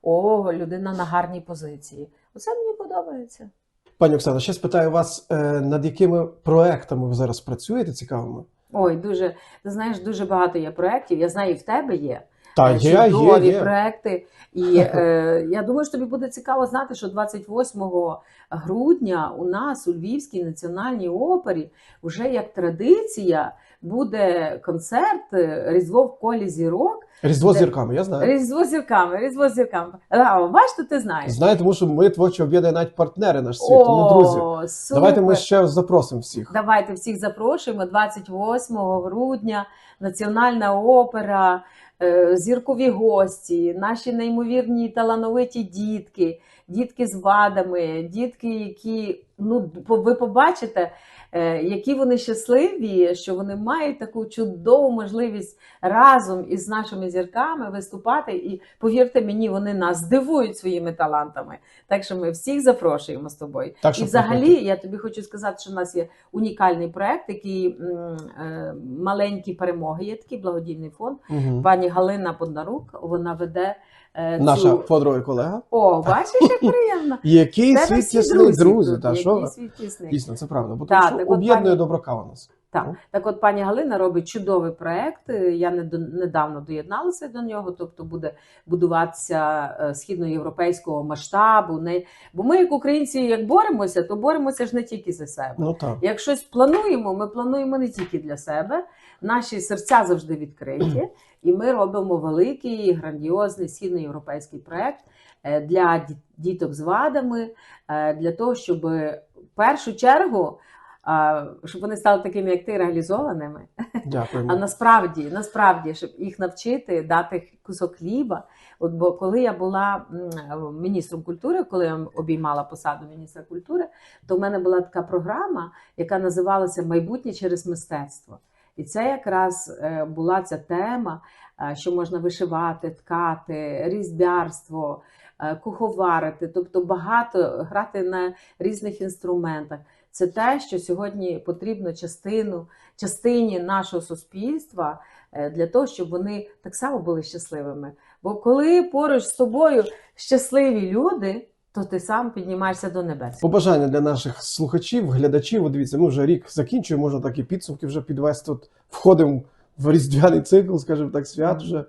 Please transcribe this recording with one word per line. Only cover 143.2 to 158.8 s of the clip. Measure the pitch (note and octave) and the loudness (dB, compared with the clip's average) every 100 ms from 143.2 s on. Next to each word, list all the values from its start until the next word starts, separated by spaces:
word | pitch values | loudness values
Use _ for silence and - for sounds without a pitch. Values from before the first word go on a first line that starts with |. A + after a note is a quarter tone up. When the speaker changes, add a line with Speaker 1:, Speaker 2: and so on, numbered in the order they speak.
| A#3+ A#3+ A3+ F#3 | 0 2 0 -2
Speaker 1:
нашого | F3 G3 - F3+ | -2 -4 -2 -8
суспільства, | E3 E3 _ F#3+ A3+ D#4 - F#3+ D3+ D3+ _ _ _ | -8 -14 _ -10 -6 -6 -8 -6 -6 -8 _ _ _
е, | - D3 | -8 -8
для | D#3+ E3 | -4 0
того, | A#3 C#4 | 0 0
щоб | - F3 | -4 -8
вони | F3+ G3 G#3 G#3 _ | -6 -6 -8 -12 _
так | F#3 | -16
само | - C4+ B3+ | -8 -6 -6
були | E3+ D#3+ | -4 -6
щасливими. | D#3+ F3 - D3+ C#3+ C#3+ C#3+ C#3+ _ _ | -6 -14 -14 -12 -12 -12 -14 -18 _ _
Бо | F#3+ | -8
коли | G#3+ A#3+ C4+ D4+ F4 | -2 2 4 6 4
поруч | F4+ C#4 D4 C4+ | 2 0 2 0
з | - | 0
тобою | - B3 A#3+ D#4+ C4 G#3 - _ | -2 0 4 4 4 0 -6 _
щасливі | _ - B3+ B3+ C4+ C4+ A3 F#3 | _ 0 0 2 2 4 2 0
люди, | G3+ D#4+ F4+ G3 G#3+ - _ _ | 0 0 -2 -4 -6 -12 _ _
то | - | -10
ти | F#3 F#3 | -6 -6
сам | F3+ A3 A#3+ | -2 -2 -2
піднімаєшся | A3+ F3+ F#3 F#3+ F#3 F#3+ | -8 -8 -4 -4 -4 -6
до | F3+ | -6
небес. | F3 C#3+ A#2+ - | -6 -8 -10 -2
Speaker 2:
Побажання | E3+ F#3+ F3 D#3 C#3+ | 2 4 4 4 4
для | C#3+ | 2
наших | D3 C#3 C3+ - | 0 0 -4 -8
слухачів, | - - D3+ E3+ - A#3+ F3 | -10 -4 -2 -2 -2 -2 0
глядачів. | B2+ C#3+ D3 C#3+ A3+ | 2 4 2 0 0
От | D#3+ | 0
дивіться, | C#3 C3 C#3+ | -2 -2 2
ми | E3+ | 2
вже | C3+ C#3+ | 4 2
рік | E3+ - | 2 0
закінчуємо, | - B2+ B3+ F3+ D3+ | -4 -2 -2 -2 0
можна | D3 C#3 | 0 -2
так | C3+ C3 | -4 -6
і | |
підсумки | B2+ F#3 - C#3 C#3+ | -6 -6 -8 -10 -8
вже | D3 | -8
підвести. | C3+ C#3 D3 D3 - | -6 -2 -2 -2 -6
От | C3+ - _ | -10 -10 _